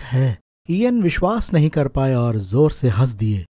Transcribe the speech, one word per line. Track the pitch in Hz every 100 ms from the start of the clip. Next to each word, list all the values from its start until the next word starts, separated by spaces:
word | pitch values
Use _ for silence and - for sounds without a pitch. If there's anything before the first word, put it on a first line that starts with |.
है। | - 127 131 101 _ _ -
इयन | 180 240 240
विश्वास | 175 - 180 226 -
नहीं | 170 151
कर | 156 135
पाए | 139 135 127
और | 120 110
जोर | 92 113 151
से | - 127
हंस | 98 127
दिए | 107 110 101 85